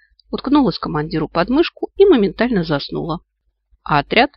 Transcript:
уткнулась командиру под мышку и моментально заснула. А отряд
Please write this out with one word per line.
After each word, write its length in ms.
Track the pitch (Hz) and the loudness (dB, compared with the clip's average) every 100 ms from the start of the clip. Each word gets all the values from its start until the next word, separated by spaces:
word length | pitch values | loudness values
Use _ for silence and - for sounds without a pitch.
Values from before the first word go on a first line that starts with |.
| _ _ _ | _ _ _
уткнулась 480 | - - 294 240 - | -8 0 2 2 -2
командиру 500 | - 160 151 156 160 | -4 -4 -4 -4 -4
под 200 | - 180 | -2 0
мышку 400 | 262 339 - - - | 0 0 -2 -12 2
и 80 | 403 | 4
моментально 580 | 285 196 - 233 220 | 4 2 0 -2 0
заснула. 560 | 165 147 - 160 156 165 _ _ _ _ _ _ | 0 -4 -4 -8 -6 -6 _ _ _ _ _ _
А 180 | - 151 | -2 -2
отряд 300 | - - 277 | 0 2 0